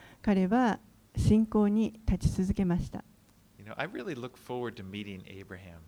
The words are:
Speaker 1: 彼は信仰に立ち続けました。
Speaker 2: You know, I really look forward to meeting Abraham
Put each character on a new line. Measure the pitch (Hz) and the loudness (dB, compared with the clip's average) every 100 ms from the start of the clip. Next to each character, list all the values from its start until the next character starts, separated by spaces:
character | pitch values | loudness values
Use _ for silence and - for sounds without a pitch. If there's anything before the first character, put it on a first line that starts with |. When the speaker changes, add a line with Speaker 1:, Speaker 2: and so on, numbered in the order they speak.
| - - | -10 -4
Speaker 1:
彼 | - 190 185 | 2 4 4
は | 233 247 - - - _ - | 4 2 0 -8 -20 _ 0
信 | - 214 220 | 4 6 4
仰 | 214 208 | 4 4
に | 214 220 - - | 2 0 -2 -2
立 | 190 - | 2 0
ち | - | 0
続 | 185 | 0
け | 196 185 | 0 0
ま | 175 | 0
し | 139 | -2
た。 | - - _ _ _ _ - | -10 -16 _ _ _ _ -20
Speaker 2:
You | |
know, | 104 - | -12 -8
I | 151 | -6
really | 277 220 | -6 -8
look | 131 120 - | -8 -10 -14
forward | - 123 120 | -10 -6 -6
to | 110 | -8
meeting | 95 104 101 95 | -12 -10 -10 -14
Abraham | - 95 95 92 90 85 | -14 -18 -16 -16 -16 -20